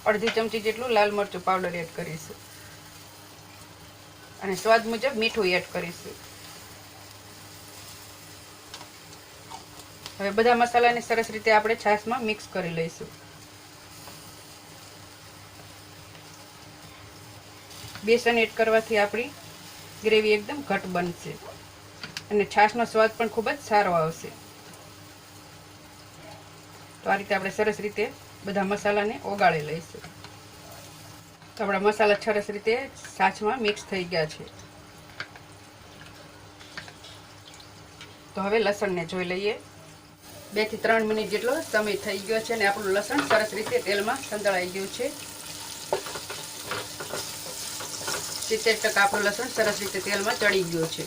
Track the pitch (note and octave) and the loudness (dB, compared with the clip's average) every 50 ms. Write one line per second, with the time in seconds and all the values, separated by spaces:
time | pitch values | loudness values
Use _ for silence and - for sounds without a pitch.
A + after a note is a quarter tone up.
0 | - G#3 G#3+ G#3 G3 A3+ G#3 A3+ A3+ A3+ G#3+ A3+ G3+ A3 G#3+ A3 B3 B3+ A#3 G#3+ | 4 2 2 4 2 2 2 2 0 2 0 0 0 0 -2 0 0 2 6 6
1 | G#3 G#3 G3+ G3+ G3+ G3 - F3+ F3+ - F#3+ F#3 F3+ F3 E3+ F3 E3 D#3+ - - | 6 6 4 0 -2 -2 -2 -4 0 2 2 2 2 -2 -2 -4 -6 -6 -6 -8
2 | E3+ D#3 D#3 E3 - - - - - - - - - - - - - - - - | -8 -6 -8 -10 -10 -14 -16 -16 -18 -18 -18 -18 -18 -18 -18 -18 -20 -20 -20 -20
3 | - - - - - - - - - - - - - - - - - - - - | -20 -20 -20 -20 -20 -20 -20 -20 -20 -20 -20 -20 -20 -20 -20 -20 -20 -20 -20 -20
4 | - - - - - - - - - G3 F#3+ F3 - G#3+ A3+ A#3 G#3+ A3+ A3+ A3 | -20 -20 -20 -20 -20 -20 -16 -8 -4 -2 -2 0 6 6 6 8 6 4 -2 0
5 | G#3+ C4+ C#4 G#3+ A3 A3+ - A3+ G#3 F#3 F3+ F3 F3+ - - F3+ E3+ E3+ F3 - | 0 0 0 2 0 0 2 2 2 4 4 2 0 0 -6 -6 -6 -6 -8 -10
6 | - - - - - - - - - - - - - - - - - - - - | -12 -14 -14 -14 -16 -18 -18 -16 -16 -16 -16 -16 -18 -18 -18 -18 -18 -20 -20 -20
7 | - - - - - - - - - - - - - - - - - - - - | -20 -18 -18 -18 -18 -18 -18 -18 -18 -18 -18 -18 -18 -18 -16 -16 -16 -16 -16 -16
8 | - - - - - - - - - - - - - - - - - - - - | -18 -18 -18 -18 -18 -18 -18 -18 -18 -20 -20 -20 -18 -16 -16 -16 -16 -16 -18 -20
9 | - - - - - - - - - - - - - - - - - - - - | -20 -18 -18 -20 -20 -20 -20 -20 -16 -16 -14 -16 -16 -16 -18 -18 -18 -18 -18 -16
10 | - - - - G3 G3+ G3 G#3 A3+ A#3+ A#3+ A#3 A#3+ A#3 - A#3+ A#3+ A#3+ A#3+ A#3+ | -16 -16 -8 -2 -2 0 4 6 8 8 8 8 6 6 6 6 6 8 6 4
11 | A3+ - A#3 A3 A3+ - G#3+ A3 G#3 A3+ G#3+ G#3+ G#3 G#3+ A3+ A#3 - G#3 G#3 G#3 | 2 0 2 2 2 0 -2 -2 4 6 6 6 6 6 0 2 4 4 4 4
12 | - A3+ A#3 C4 A#3+ G#3+ G#3+ G#3 - - - F#3+ F3 E3+ E3+ E3 E3 E3 - - | 2 -2 -2 0 0 -2 -2 -4 -6 -8 -6 -4 -4 -2 -2 -2 -2 -2 -4 -10
13 | - - - - - - - - - - - - - - - - - - - - | -14 -14 -14 -18 -20 -20 -20 -20 -20 -20 -20 -20 -20 -20 -20 -20 -20 -20 -18 -18
14 | - - - - - - - - - - - - - - - - - - - - | -16 -16 -16 -16 -18 -18 -18 -18 -20 -20 -20 -20 -20 -20 -20 -18 -18 -18 -18 -20
15 | - - - - - - - - - - - - - - - - - - - - | -20 -20 -20 -20 -20 -20 -20 -20 -20 -20 -20 -20 -20 -20 -20 -20 -20 -20 -20 -20
16 | - - - - - - - - - - - - - - - - - - - - | -20 -20 -20 -20 -20 -18 -20 -20 -20 -20 -20 -20 -20 -20 -20 -20 -20 -20 -20 -20
17 | - - - - - - - - - - - - - - - - - - - - | -20 -20 -20 -20 -20 -20 -20 -20 -20 -20 -20 -20 -20 -18 -18 -16 -14 -14 -14 -6
18 | - G#3 A3+ A#3+ A#3 A#3 A#3+ A#3 A3+ G#3+ - - A3+ A3 A3 A3 A3 - A3+ G#3 | 4 4 4 6 6 4 4 4 2 2 2 2 2 6 6 4 4 4 4 4
19 | G3+ G#3 G#3 G#3+ B3 C#4+ - - - - - - - - - - - - - - | 4 4 2 -2 -4 -4 -8 -14 -16 -18 -18 -18 -18 -18 -18 -16 -18 -18 -16 -2
20 | - G#3+ G#3+ G#3+ G#3+ G#3+ G#3+ G#3 G#3 G#3 C#4+ D4 - - G3 F#3+ - F#3+ F3+ F3 | 2 6 6 6 8 6 4 4 4 -2 -8 -8 -2 -2 -2 -2 -2 -2 -2 0
21 | F3 F3 E3+ - - D#3 - - - - - - - - - - - - - - | 0 0 -2 -6 -10 -12 -12 -12 -14 -16 -16 -16 -18 -20 -20 -20 -20 -20 -18 -16
22 | - - - - - - G#3 G#3 G3 F#3+ - G#3 G#3 G#3+ A3 A#3+ A#3 A3+ - A3 | -16 -12 -12 -12 -8 0 2 2 2 4 6 6 6 6 6 2 0 2 6 6
23 | A3 A3 A3 - A#3 A3 - A3+ G#3+ A#3 D4+ C#4+ - - A3 G#3 G3+ F#3+ F3 E3+ | 6 6 6 2 -2 0 0 0 0 0 -2 -2 -2 2 4 4 6 6 4 4
24 | D#3 D#3+ D#3+ - - - - - - - - - - - - - - - - - | 2 2 0 -6 -10 -12 -12 -14 -18 -20 -20 -20 -18 -18 -18 -18 -18 -20 -20 -20
25 | - - - - - - - - - - - - - - - - - - - - | -20 -20 -20 -20 -20 -20 -20 -20 -20 -20 -20 -20 -20 -20 -20 -20 -20 -20 -20 -20
26 | - - - - - - - - - - - - - - - - - - - - | -20 -20 -20 -18 -18 -18 -18 -18 -20 -20 -20 -20 -20 -20 -20 -20 -20 -20 -20 -10
27 | - F#3+ F#3+ G3 G3 - G3+ F#3+ F#3+ G3 F#3+ - G#3+ G#3+ G#3 - G3+ G#3 G3+ - | 0 0 0 0 2 0 0 0 0 -2 0 2 2 2 2 0 -4 -6 -2 -2
28 | G#3 B3 C#4 - - - - - - F#3+ G3 G3+ G3 F#3+ G#3 G3+ - G3+ G#3 G#3 | -2 -2 -2 -10 -18 -20 -20 -12 -8 -4 -2 0 0 0 0 0 2 2 2 2
29 | G#3 G#3+ A#3+ C#4+ - - G3+ G3+ G3+ F3+ E3 D#3+ D3 D3+ D#3 E3 E3+ - - - | 2 0 -2 -4 -6 -6 0 4 4 4 4 4 -2 -4 -6 -6 -8 -10 -16 -16
30 | - - - - - - - - - - - - - - - - - - - - | -16 -16 -18 -16 -18 -18 -18 -18 -20 -20 -20 -20 -18 -18 -18 -18 -18 -18 -18 -18
31 | - - - - - - - - - - - - A3 G3 G3 F#3+ G3 G#3 G#3 - | -18 -18 -18 -20 -20 -20 -20 -20 -20 -20 -8 -6 -2 0 0 4 4 4 4 6
32 | A3 G#3 G3+ G3+ - A3+ G#3+ G#3 G3+ - G3+ G3+ G3+ A3 A3 B3+ C#4 C#4 - - | 6 6 6 4 4 0 0 0 0 -2 -6 -4 0 2 2 2 0 -6 -12 -16
33 | - - - - F#3+ F#3+ F#3+ - G#3+ G#3+ A#3+ C4 A3+ G#3 G#3 - - - - F#3+ | -16 -16 0 4 4 4 4 4 0 0 2 2 2 0 0 0 -4 -6 -4 -4
34 | F3+ F3 F3+ E3+ D#3 D#3 - - D#3+ - - - - - - - - - - - | -4 -2 0 0 0 0 -2 -10 -14 -16 -16 -18 -20 -20 -20 -20 -20 -20 -20 -20
35 | - - - - - - - - - - - - - - - - - - - - | -20 -20 -12 -12 -12 -12 -12 -20 -20 -20 -20 -20 -20 -20 -20 -20 -20 -20 -20 -20
36 | - - - - - - - - - - - - - - - - - - - - | -20 -20 -20 -20 -20 -20 -20 -20 -20 -20 -20 -20 -20 -16 -14 -14 -14 -14 -18 -18
37 | - - - - - - - - - - - - - - - - - - - - | -18 -18 -18 -18 -18 -20 -20 -20 -20 -20 -20 -20 -20 -20 -20 -20 -20 -20 -18 -18
38 | - - - - - - - G#3 F#3+ G3 G#3 A3+ G#3+ G3 G3+ G3+ G#3+ G3 F#3 F3 | -18 -18 -18 -20 -20 -12 -6 -4 0 2 4 4 4 4 2 2 2 0 0 0
39 | E3 D#3+ F3+ F#3 F3+ F3 F3+ F#3 G3+ G#3 A#3 - - - - - - - - - | -2 -4 -4 -4 -2 -2 -2 0 0 0 -2 -2 -6 -16 -20 -20 -20 -20 -20 -20
40 | - - - - - - - - - - - G3+ G#3+ G#3+ - G#3+ - A3 A3+ A3+ | -20 -20 -20 -20 -20 -18 -18 -18 -16 -6 -2 -2 -2 -2 -2 -2 2 4 4 4
41 | A3 G#3+ G#3+ G#3+ G#3+ F3+ F#3+ G#3+ - A#3+ C4+ D#4+ E4 - - G#3+ G#3+ G#3+ G3 F#3 | 4 2 2 0 0 0 -2 0 2 2 0 0 -2 0 2 2 2 2 0 -2
42 | - G#3 G3 G3 G3 - A3+ A3 A3 - A#3 A3+ G#3 G3+ G3 G3+ G#3+ G3 F#3+ G3+ | -2 -2 -4 -4 -2 0 -2 -2 0 0 0 2 4 2 2 2 0 2 2 2
43 | G3+ - C4+ C#4+ C#4+ - A3+ A3 G#3+ G#3+ - G3 A3 - G3 G3 - F#3 G#3 G3+ | 2 2 0 0 2 4 4 4 4 2 -2 -4 -4 0 0 0 0 2 0 0
44 | G3+ G#3+ B3+ - - - G#3+ G#3 G3+ G3+ F#3+ F3+ F3+ F3+ F3+ G3 G3 F#3+ - - | 2 0 -2 -2 -4 -6 -6 0 0 2 2 2 0 -2 -4 -6 -6 -6 -6 -4
45 | A#3+ C#4+ D4+ - - - - - - - - - - - - - - - - - | -4 -4 -4 -6 -12 -14 -14 -14 -14 -12 -12 -12 -12 -12 -12 -12 -6 -4 -4 -4
46 | - - - - - - - - - - - - - - - - - - - - | -4 -6 -10 -10 -10 -10 -10 -10 -10 -10 -10 -10 -8 -6 -6 -6 -6 -8 -10 -10
47 | - - - - - - - - - - - - - - - - - - - - | -8 -8 -6 -6 -6 -8 -8 -10 -10 -10 -10 -8 -8 -8 -8 -8 -10 -8 -8 -8
48 | - - - - - - - - - - A3 G#3+ - A#3 A3 - - G#3+ G3+ G3+ | -6 -4 -4 -4 -4 -6 -6 -6 -2 0 -2 2 2 2 2 4 2 2 4 4
49 | G3+ G3+ G3+ G#3 G3+ G3+ G3+ - A#3 C4 - - A3 G#3+ G#3 - G3+ F#3+ - F#3+ | 4 4 4 4 2 2 2 0 -4 -4 0 2 2 2 2 0 -2 -2 -2 -2
50 | F3+ G3 G3+ G3+ G3+ G#3+ A#3+ B3 G#3+ G3+ F#3 F#3+ F3+ E3 E3+ E3 D#3+ D#3+ - - | -2 0 0 0 2 0 0 4 4 4 4 4 2 2 0 0 0 0 -2 -6
51 | D3+ | -6